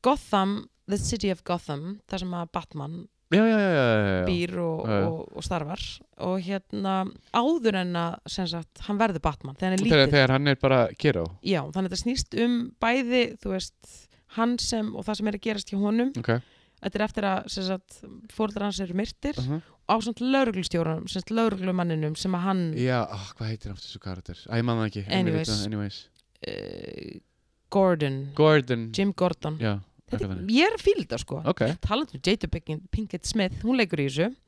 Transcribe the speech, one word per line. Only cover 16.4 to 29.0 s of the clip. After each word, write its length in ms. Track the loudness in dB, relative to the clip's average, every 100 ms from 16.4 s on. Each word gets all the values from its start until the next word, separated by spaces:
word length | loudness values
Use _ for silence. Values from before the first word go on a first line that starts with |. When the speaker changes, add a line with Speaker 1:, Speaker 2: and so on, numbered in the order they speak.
| -2 _ _ _
Speaker 1:
Þetta 120 | -8 -2
er 60 | -2
eftir 180 | 0
að, 240 | -2 -2 -4
sem 160 | -6
sagt, 380 | -4 -6 _ -20 -20 -20 -20
foreldrar 340 | -4 -4 -2 -4
hans 120 | -4
eru 120 | -4
myrtir 400 | -2 -4 -6 -6 -4
Speaker 2:
Mhm. 220 | -4 -4 -6 _ 0
Speaker 1:
á 60 | 0
samt 180 | 0 -4
lögreglustjóranum, 880 | 0 2 2 0 -2 0 0 -2 -4
sem 140 | -8
sagt, 80 | -4
lögreglumanninum 840 | 0 0 0 -2 0 0 0 -2 -2
sem 140 | -2
að 80 | -2
hann 320 | 0 0 0
Speaker 2:
Já, 320 | 0 0 2 0
ó, 80 | -6 -12
hvað 140 | -8 -6
heitir 200 | -6 -8
hann 60 | -12
aftur 180 | -14 -12
þessu 60 |
karakter? 320 | -10 -10 -10 -16 -4
Æ, 80 | -2
ég 60 |
man 120 | 0 0
það 140 | -2
ekki. 140 | -4 -2
En 180 | 0 2
ég 60 |
veit 160 | 0 0
Speaker 1:
Anyways. 0 |
Speaker 2:
það, 180 | -2 -2
anyways. 420 | -4 -6 -8 -18 _ _ _ -12
Speaker 1:
Eh, 720 | -10 -10 -12 -12 -12 -14 -16 _ _ _ _ _
Gordon. 640 | 2 4 4 0 -2 -6
Speaker 2:
Gordon. 560 | 4 6 6 4 -2 -2
Speaker 1:
Jim 200 | 0